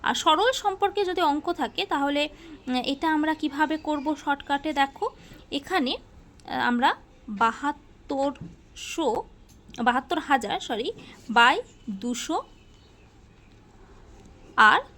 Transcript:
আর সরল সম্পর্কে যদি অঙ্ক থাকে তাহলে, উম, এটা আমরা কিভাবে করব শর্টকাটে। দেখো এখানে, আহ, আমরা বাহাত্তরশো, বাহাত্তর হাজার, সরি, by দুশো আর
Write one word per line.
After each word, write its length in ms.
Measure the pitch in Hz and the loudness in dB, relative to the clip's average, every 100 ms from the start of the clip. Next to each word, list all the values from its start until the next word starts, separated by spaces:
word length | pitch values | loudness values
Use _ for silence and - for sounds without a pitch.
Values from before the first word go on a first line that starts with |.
আর 120 | - 240 | -2 0
সরল 260 | 339 311 453 523 | 2 4 4 2
সম্পর্কে 380 | 415 381 392 403 370 | -2 0 -2 0 -2
যদি 100 | 359 320 | 0 0
অঙ্ক 160 | 294 349 349 | 0 -2 -4
থাকে 220 | 233 - 392 | -4 -6 -4
তাহলে, 300 | 311 277 285 294 - 330 302 - | -2 0 0 -2 -6 -20 -16 -4
উম, 80 | 254 - | -4 -2
এটা 140 | 277 320 311 | -2 0 2
আমরা 160 | 311 311 | 0 0
কিভাবে 360 | 294 277 311 311 311 | -4 0 0 0 -2
করব 180 | 302 277 294 | -2 -2 -4
শর্টকাটে। 480 | - 277 - 277 311 285 | -2 -4 -2 -4 -2 0
দেখো 260 | 277 - 453 - - - - - | 0 0 -6 -6 -20 -20 -8 -8
এখানে, 340 | - 381 247 - | -2 -2 0 -4
আহ, 60 | - - - - - - 247 | -10 -20 -20 -20 -8 -2 0
আমরা 200 | 240 277 453 - - - 202 | 2 2 0 -10 -20 -14 0
বাহাত্তরশো, 1700 | 226 233 285 294 - - - 269 277 269 - - - - - - 285 - - - - - - - 233 | 0 0 -6 -6 -14 -20 -8 -2 -2 -4 -16 -18 -20 -16 -10 -2 -2 -2 -6 -20 -20 -20 -20 -2 0
বাহাত্তর 320 | 247 262 330 - | 0 -2 -6 0
হাজার, 280 | 269 208 185 - | 0 0 -6 -4
সরি, 200 | 220 285 - - - - 226 | -6 -6 -8 -18 -20 0 6
by 200 | 240 349 - - - 196 | 6 6 -4 -14 -12 -8
দুশো 340 | 240 240 - 339 - - - - - - - - - - - - - - - - - - - - - - 214 | -6 -6 -4 -4 -4 -20 -20 -20 -20 -20 -20 -20 -20 -20 -20 -20 -20 -20 -20 -20 -20 -20 -20 -20 -6 6 6
আর 80 | 339 554 | 6 2